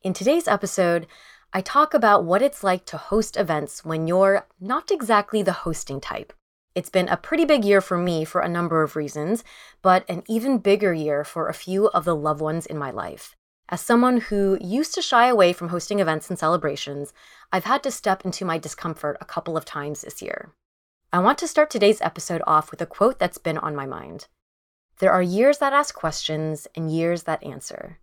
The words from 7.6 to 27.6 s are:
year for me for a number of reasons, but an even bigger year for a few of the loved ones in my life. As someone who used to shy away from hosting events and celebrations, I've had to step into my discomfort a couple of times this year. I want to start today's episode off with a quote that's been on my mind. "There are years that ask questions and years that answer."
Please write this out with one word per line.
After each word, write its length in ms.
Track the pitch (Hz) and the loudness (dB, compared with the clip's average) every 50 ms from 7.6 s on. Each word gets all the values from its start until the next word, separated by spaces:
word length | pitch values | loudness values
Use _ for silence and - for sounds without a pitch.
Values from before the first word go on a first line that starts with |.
| 208 | 4
year 160 | 202 202 196 | 4 4 4
for 160 | 190 - 185 | 4 2 -2
me 260 | 175 175 180 170 160 156 | -2 0 0 -2 -2 -4
for 160 | - - 180 | -2 -2 -2
a 80 | 170 | -2
number 360 | 175 170 175 175 165 165 160 156 | 0 -2 -2 -2 0 2 0 0
of 120 | 151 - | 0 -2
reasons, 480 | 156 147 143 - 151 147 170 220 233 - - - - - - _ _ | -6 -8 -6 -6 -6 -4 -4 -4 -4 -6 -16 -20 -20 -20 -20 _ _
but 260 | - 190 180 185 - | 4 4 4 4 2
an 140 | - 180 180 - | -2 -8 -8 -6
even 320 | - 220 226 226 277 269 226 | -4 -4 -2 0 0 0 2
bigger 340 | - 202 196 214 208 190 170 | 4 2 2 4 2 0 0
year 300 | 160 151 151 147 143 151 | 0 -2 -2 -2 -2 -4
for 240 | - - 170 156 | -6 -6 -6 -6
a 80 | - - | -6 -6
few 320 | - - 180 185 190 208 | -8 -8 -4 0 2 2
of 180 | - - 180 156 | 2 2 2 0
the 100 | 175 165 | 0 -2
loved 240 | 151 147 151 151 147 | 0 0 -2 -2 -2
ones 280 | 156 156 156 165 156 | -2 -4 -4 -4 -6
in 100 | - 160 | -6 -8
my 140 | 151 143 135 | -8 -8 -8
life. 440 | 110 101 - 80 76 - - - _ _ _ _ _ _ _ | -8 -8 -10 -10 -12 -14 -18 -20 _ _ _ _ _ _ _
As 140 | - 180 - | -8 -8 -8
someone 380 | - - 233 233 247 254 247 233 | 0 2 4 4 6 4 2 2
who 380 | 226 - 208 202 202 196 190 - | 0 0 0 0 2 2 0 0
used 320 | - 180 202 269 311 - - | -2 -4 -2 -2 -2 -2 -4
to 80 | 381 | -6
shy 240 | - - 262 233 240 | -2 2 4 4 4
away 280 | 254 240 208 190 175 175 | 4 6 6 6 4 4
from 160 | - 175 165 | 0 -6 -6
hosting 280 | 175 175 - - 208 | -6 -6 -4 -4 -2
events 320 | 202 185 160 156 156 - - | 0 0 0 0 -2 -4 -8
and 80 | 185 | -6
celebrations, 720 | - - 156 170 170 - 147 143 - - 147 139 143 143 - _ _ - - - - - _ | -2 0 0 2 2 0 -4 -4 -6 -8 -8 -8 -8 -10 -10 _ _ -20 -20 -20 -20 -8 _
I've 120 | - 185 - | -4 -2 0
had 180 | 208 254 277 | 0 0 0
to 80 | - 277 | 0 -4
step 340 | - - - 208 190 190 - | -6 -2 0 0 0 0 -2
into 220 | 185 165 - 190 | -6 -6 -4 -4
my 140 | 175 165 165 | -4 -4 -4
discomfort 580 | - 156 - - - 170 156 - - 147 - - | -6 -8 -12 -8 -8 -8 -8 -6 -6 -6 -6 -8
a 60 | - | -12
couple 320 | - - 170 - 170 160 | -8 -8 -8 -6 -4 -6
of 80 | 160 - | -6 -6
times 360 | - - 151 143 147 151 - | -6 -10 -8 -8 -8 -8 -10
this 200 | - - - - | -12 -14 -14 -12
year. 300 | - - - - - - _ _ _ _ _ _ _ _ _ _ _ _ | -10 -10 -10 -10 -12 -16 _ _ _ _ _ _ _ _ _ _ _ _
I 60 | - | 0
want 220 | 180 185 233 277 - | 2 4 4 2 2
to 80 | 359 | -4
start 240 | 320 - 311 302 302 | 0 2 2 2 2
today's 280 | - 226 202 202 214 - | 2 4 4 4 4 4
episode 420 | - 165 - - - - 170 165 - | 0 -4 -4 -6 -8 -6 -6 -4 0
off 240 | - 156 156 156 - | 2 2 2 2 -2
with 100 | - - | -8 -10
a 60 | 170 | -10
quote 320 | - - - 202 247 262 | -10 0 2 2 2 2
that's 220 | - - 175 - - | 0 -4 -4 -4 -6
been 180 | _ 165 156 | _ -4 -4
on 180 | 156 - 156 147 | -4 -6 -6 -6
my 120 | 143 135 | -8 -8
mind. 400 | 135 131 - - 76 85 - - _ _ _ _ _ _ _ _ _ _ _ _ _ _ _ | -8 -10 -12 -12 -14 -16 -16 -18 _ _ _ _ _ _ _ _ _ _ _ _ _ _ _
"There 120 | 185 190 | 4 4
are 120 | 175 185 180 | 4 4 2
years 340 | 175 180 202 247 277 294 | 2 2 4 4 4 4
that 160 | - 294 277 269 | 4 0 2 2
ask 220 | 285 294 - - | 2 0 0 -6
questions 720 | - - 160 156 - - 156 156 151 156 156 156 151 - - _ | -6 -6 -6 -6 -4 -6 -4 -4 -2 -4 -4 -6 -8 -10 -12 _
and 160 | 170 165 160 | -6 -4 -2
years 320 | 156 165 165 170 175 165 - | -2 0 0 0 -2 -4 -4
that 200 | 170 160 - - | -6 -6 -6 -8
answer." 540 | 147 - - | -12 -14 -12